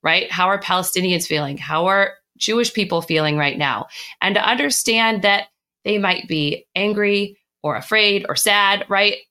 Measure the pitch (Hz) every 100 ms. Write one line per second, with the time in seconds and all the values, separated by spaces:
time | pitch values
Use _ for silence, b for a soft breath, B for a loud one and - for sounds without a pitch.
0 | 156 175 - 170 185 196 196 185 180 180
1 | 180 175 175 156 143 143 143 156 180 196
2 | 196 - _ _ - 226 233 - 185 170
3 | 170 156 156 147 143 - 143 110 - B
4 | B B 185 202 - 247 285 - - 226
5 | 226 214 202 202 - _ _ _ - 208
6 | 196 180 - 160 147 - _ 180 202 208
7 | 202 202 202 202 _ _ 151 117 - 214
8 | 208 202 - 147 - 202 196 196 - 196
9 | 208 202 _